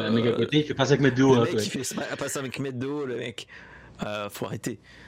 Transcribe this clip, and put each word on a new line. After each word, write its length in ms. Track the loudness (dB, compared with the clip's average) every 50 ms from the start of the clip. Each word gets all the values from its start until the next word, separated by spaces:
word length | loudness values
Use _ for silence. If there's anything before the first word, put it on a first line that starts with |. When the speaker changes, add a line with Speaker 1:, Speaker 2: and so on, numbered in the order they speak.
| 0
Speaker 1:
euh, 40 | 2
Speaker 2:
mec 160 | 2 2 4
à 60 | 2 2
côté, 260 | 2 0 2 2 2
il 60 | 2
fait 100 | 2 0
pas 100 | 0 2
cinq 140 | 4 4 4
mètres 160 | 4 4 4
de 60 | 6 6
haut, 120 | 6 6
Speaker 1:
le 60 | 6
Speaker 2:
hein, 40 | 4
Speaker 1:
mec, 80 | 2 2
Speaker 2:
quoi. 80 | -2 -2
Speaker 1:
il 80 | -2
fait 240 | -4 -6 -6 -6 -6
pas, 220 | -6 -6 -6 -6
pas 120 | -6 -6 -6
cinq 300 | -6 -6 -6 -6 -6 -6
mètres 200 | -6 -6 -6 -6
de 80 | -6
haut, 200 | -4 -4 -4 -6
le 100 | -6 -6
mec. 300 | -6 -6 -8 -10 -12 -14 -18 -18 -20 -20 -20 -20 -20 -20 -18 -8 -2 -2
Euh, 240 | 0 0 0 -4 -4
faut 160 | -6 -6 -6
arrêter. 340 | -6 -6 -4 -4 -6 -6 -6 -10 -20 -20 -20 -20